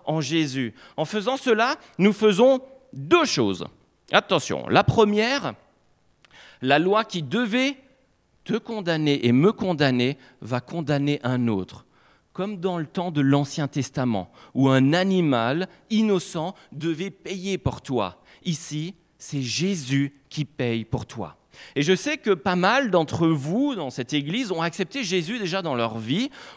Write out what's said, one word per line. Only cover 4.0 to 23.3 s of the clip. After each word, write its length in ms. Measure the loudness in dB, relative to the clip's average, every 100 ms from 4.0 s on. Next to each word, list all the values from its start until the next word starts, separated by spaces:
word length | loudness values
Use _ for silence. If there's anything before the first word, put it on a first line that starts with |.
| 0
Attention, 560 | 0 2 0 0 -6 2
la 160 | 2
première, 680 | 4 4 4 4 0 -2 -6 -10 _ _ _ _ _ _ _ -20 -20 -6
la 180 | 2 2
loi 280 | 4 0 0
qui 160 | -4
devait 560 | -4 -2 0 0 0 -4 _ _ _ _ _ _
te 140 | -6 -6
condamner 680 | -6 -6 -2 0 2 2
et 80 | 4
me 180 | 6 4
condamner 680 | 2 0 2 2 2 0 -2 -12 _
va 180 | -8 -6
condamner 580 | -6 -6 -2 0 0 -2
un 260 | -2 0 0
autre. 380 | 0 -4 -12 -20 _ _ _ _
Comme 240 | -8 -8 -4
dans 180 | -4 -4
le 100 | -6
temps 240 | -4 -4
de 120 | 2
l'Ancien 440 | 4 4 2 -2 -4
Testament, 640 | -4 -4 -2 -2 -2 -6 -14 -8
où 160 | 2 4
un 240 | 6 6
animal 800 | 4 2 2 2 2 0 -2 -6 -12 -4
innocent 640 | 0 2 0 -2 -6 -8 -10 -18
devait 380 | -8 -4 -4 -6
payer 460 | -10 -12 -8 -4 -2
pour 240 | -4 -6
toi. 420 | -4 -2 -2 -6 _ -10
Ici, 500 | -6 -6 -6 -8 -8 -12 _ _
c'est 240 | -10 -6
Jésus 800 | -4 -2 -2 -2 -2 0 0 -6 _
qui 160 | -8
paye 400 | -8 -4 -2 -2
pour 220 | -4 -6 -8
toi. 300 | -12 -12 -14 _ -20 -8
Et 80 | -2
je 140 | 0 0
sais 220 | 0 -4
que 120 | -2
pas 240 | -2 0
mal 380 | 2 2 2 2
d'entre 340 | 2 0 0
vous, 480 | 2